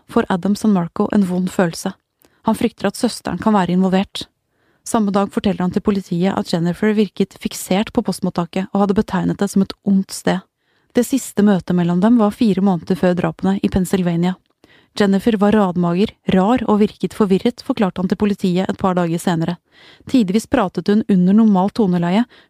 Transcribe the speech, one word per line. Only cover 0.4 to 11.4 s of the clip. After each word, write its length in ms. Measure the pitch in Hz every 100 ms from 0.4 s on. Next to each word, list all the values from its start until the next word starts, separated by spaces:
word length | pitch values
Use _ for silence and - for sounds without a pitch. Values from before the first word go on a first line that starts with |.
| 190
San 160 | 208 220
Marco 380 | 185 170 - 208
en 100 | 208 180
vond 240 | 180 180
følelse. 400 | - 175 - 190 - _ _ _ _ -
Han 120 | 214
frykter 280 | 233 - 196
at 120 | -
søsteren 420 | 233 - - 175
kan 120 | 220
være 200 | 208 175
involvert. 540 | 180 190 190 202 - - _ _ _ _ _ -
Samme 240 | 233 202
dag 200 | 196 196
forteller 260 | 226 208 175
han 100 | 180
til 80 | 196
politiet 560 | - 196 - 170 190 -
at 140 | -
Jennifer 420 | 170 170 170 214
virket 400 | 214 202 - 196 -
fiksert 480 | - - - 185 226
på 120 | - 208
postmottaket 640 | - 180 180 170 190 190
og 140 | 196
hadde 120 | 202 196
betegnet 460 | - 185 175 175
det 80 | 202
som 160 | 196 190
et 80 | -
ondt 320 | - 190 190
sted. 240 | - - 180 - _ _ _ _
Det 80 | 240
siste 380 | 240 269 - -